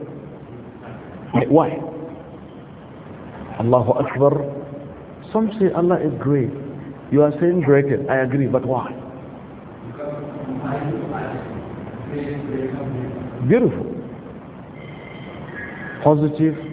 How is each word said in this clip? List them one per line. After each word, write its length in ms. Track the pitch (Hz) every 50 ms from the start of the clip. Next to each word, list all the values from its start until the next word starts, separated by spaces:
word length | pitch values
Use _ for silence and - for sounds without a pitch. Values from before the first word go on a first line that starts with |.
| - - - - - - - - - - - - - - - - - - - - - - - - - - - 135 131 -
Why? 200 | 139 165 170 165 - - - - - - - - - - - - - - - - - - - - - - - - - - - - - - - - - - - - - -
Allahu 320 | 113 117 123 123 110 113
Akbar. 420 | 120 127 139 - - 131 139 143 143 147 - - - - - - - - - - - - - - - - - - -
Some 180 | 220 220 208 208 220
say 120 | 190 180 -
Allah 260 | - 175 175 180 -
is 140 | - 156 127 113
great. 280 | - 139 147 139 120 101 - - - - - - - - - - - -
You 120 | 139 147 147
are 80 | 147 147 -
saying 200 | 175 175 180 180
greater. 480 | 143 139 139 139 139 139 131 139 139 -
I 140 | 131 131 131
agree, 240 | 123 135 139 135
but 180 | 113 120 127 -
why? 380 | 120 131 120 - - - - - - - - - - - - - - - - - - - - - - 120 139 147 147 147 147 143 147 143 139 131 131 131 127 - 135 143 147 143 147 - - - 147 143 131 123 131 131 123 - - - - - - - - - - - - - - 143 147 143 143 147 139 131 127 131 131 131 131 131 135 131 127 120 127 127 131 - - - - - - 123
Beautiful. 380 | 127 202 247 247 156 - - - - - - - - - - - - - - - - - - - - - - - - - - - - - - - - - - - - - - - - - - - - - - -
Positive, 520 | 147 151 147 156 147 151 - 156 160 147 - - -